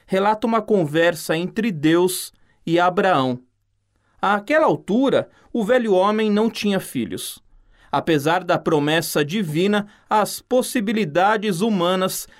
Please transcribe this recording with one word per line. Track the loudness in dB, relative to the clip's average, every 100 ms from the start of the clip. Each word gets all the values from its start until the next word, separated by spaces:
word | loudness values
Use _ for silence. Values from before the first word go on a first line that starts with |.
| -4
relata | 0 0 0 0
uma | -2
conversa | 0 0 2 2 2 0 -4 -4
entre | -4 -2 -4
Deus | 0 2 4 2 -2 -10 _ _ _ -2
e | 2
Abraão. | 2 2 2 2 0 -4 _ _ _ _ _ _ _ _
Àquela | -2 -2 0 2 2
altura, | 0 0 0 2 0 -2 _ _
o | -4
velho | 0 2 2
homem | 2 2 2 0
não | 2 0
tinha | -2 -2 -2
filhos. | -4 -6 -6 -8 -12 -16 _ -20 _ _ _
Apesar | -4 0 0 0 -2
da | 0 -2
promessa | 0 0 2 0 0 -2
divina, | -2 -2 -2 0 0 0 -4 _ -2
as | 0 0 -4
possibilidades | -2 -2 0 -2 -2 -2 -2 0 2 0 -2 -2
humanas | 0 0 0 0 -2 -6 -14 -14